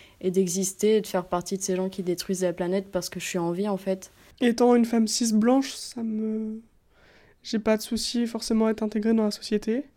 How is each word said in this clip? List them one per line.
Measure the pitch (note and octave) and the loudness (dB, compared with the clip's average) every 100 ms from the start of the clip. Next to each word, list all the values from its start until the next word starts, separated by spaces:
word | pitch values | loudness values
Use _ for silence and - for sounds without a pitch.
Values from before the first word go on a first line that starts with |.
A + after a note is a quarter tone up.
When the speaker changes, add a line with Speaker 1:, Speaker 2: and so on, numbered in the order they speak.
| - _ | -20 _
Speaker 1:
et | F#3 | -2
d'exister | F#3 F#3 F3+ F#3+ - G#3 A3 | 0 0 0 -4 0 2 4
et | |
de | G3 | 2
faire | F#3+ F3 | -4 -2
partie | F3+ E3+ F#3+ | -4 -2 -6
de | |
ces | - F#3 | -2 -2
gens | F#3 | -2
qui | F#3+ | -4
détruisent | F3+ F3 - F#3 | -4 -4 -2 -2
la | F#3 | 0
planète | E3+ F3 G3 G3 | 0 -2 -2 -2
parce | F3+ F3 | -6 -6
que | F#3 | -8
je | - | -6
suis | F#3 | -2
en | E3+ | -2
vie, | F3 G#3 | -2 -2
en | F#3+ | -2
fait. | G3 F#3+ - _ - - | -2 -6 -6 _ -20 0
Speaker 2:
Étant | B3 A#3 B3 A#3+ | 0 4 6 6
une | A#3 | 4
femme | A#3 A3 | 2 2
cis | - A#3 | 0 2
blanche, | G#3+ A3+ C4 C4+ | 4 4 4 2
ça | - - A#3+ | -6 -12 -8
me, | A3+ G#3+ A3 A3 A3 A3 A3+ _ _ _ _ _ _ _ | -6 -4 -4 -4 -6 -10 -14 _ _ _ _ _ _ _
j'ai | - A3 | -4 -2
pas | A3 G#3+ | 2 0
de | |
souci | - A3+ - A#3+ A#3 | 0 -4 -2 -2 -2
forcément | A#3 - A3+ A3 | -4 0 2 2
à | |
être | A3 | 0
intégrée | G#3+ G#3+ G#3+ | -2 0 2
dans | A#3 | 2
la | G#3+ | 2
société. | - - G#3 G#3+ A#3 D4 | -2 -2 -2 0 -2 -4